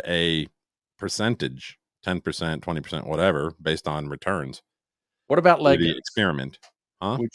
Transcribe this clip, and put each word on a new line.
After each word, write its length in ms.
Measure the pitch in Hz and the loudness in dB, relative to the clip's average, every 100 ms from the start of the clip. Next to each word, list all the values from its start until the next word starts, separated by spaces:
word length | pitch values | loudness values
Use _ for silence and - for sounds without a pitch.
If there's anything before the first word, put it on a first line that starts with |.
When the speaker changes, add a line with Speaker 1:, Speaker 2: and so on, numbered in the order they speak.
Speaker 1:
a 420 | - 87 85 80 76 _ _ _ _ - | -2 0 2 0 -4 _ _ _ _ -10
percentage, 800 | 95 - 107 117 67 65 - - _ _ | -8 -2 -2 0 -4 -6 -18 -20 _ _
ten 180 | - 90 | -6 -4
percent, 420 | - - 82 78 | -4 -4 -4 -4
twenty 200 | - 80 | -4 -6
percent, 240 | - 78 - | -6 -8 -4
whatever, 480 | 78 95 78 78 - | 0 2 2 -2 -4
based 260 | 78 80 - | -4 -4 -2
on 200 | 76 73 | -6 -6
returns. 520 | 71 - 95 67 - _ _ _ _ _ _ - | -6 -4 -4 -4 -12 _ _ _ _ _ _ 0
Speaker 2:
What 100 | 147 | 4
about 220 | 175 165 | 6 6
Speaker 1:
For 100 | 151 139 | 6 6
the 20 | 85 | 4
Speaker 2:
Legos? 20 | 76 | 0
Speaker 1:
experiment. 600 | - - 98 71 67 - - _ _ - | -6 0 2 2 -4 -10 -20 _ _ -8
Huh? 160 | 98 127 | -4 -2
Speaker 2:
Would 120 | 117 | -4